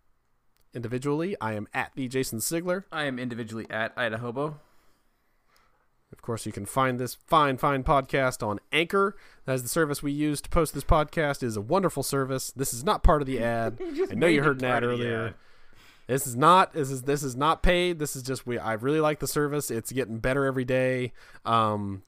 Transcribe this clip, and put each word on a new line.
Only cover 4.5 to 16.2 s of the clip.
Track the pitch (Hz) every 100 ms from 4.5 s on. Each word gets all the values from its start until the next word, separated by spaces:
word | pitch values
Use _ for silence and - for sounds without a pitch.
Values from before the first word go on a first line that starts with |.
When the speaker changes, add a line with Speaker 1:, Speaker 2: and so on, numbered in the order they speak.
| 147 - _ _ _ _ _ _ _ _ _ _ _ _ _ _
Speaker 1:
Of | -
course, | - 113
you | 110
can | 104 101
find | 135 131 123
this | 123
fine, | - - 160 143 131
fine | 147 139
podcast | 131 143 135 147 131 -
on | 110 101 -
Anchor. | 147 175 196 196 202 - -
That | -
is | 131
the | 123
service | 170 151 143
we | 147
use | 143 151 147
to | -
post | 175 156
this | 147
podcast. | - 160 151 - 147 139
It | 123
is | 107
a |
wonderful | 104 185 180 -
service. | 135 139 131 131 -
This | 120 135
is | 117
not | 160 196
part | - 151
of | 135
the | 127
ad. | 117 113 113 117
Speaker 2:
<laughs> |
You | 359
just | 294 381
Speaker 1:
I | 104
know | 165
you | 151
Speaker 2:
made |
it |
Speaker 1:
heard | 147 127
an |
ad | 127
Speaker 2:
part | 120 120
of | 120
the | 120
Speaker 1:
earlier. | 113 113
Speaker 2:
ad. | - - - - - - - -
Speaker 1:
This | 131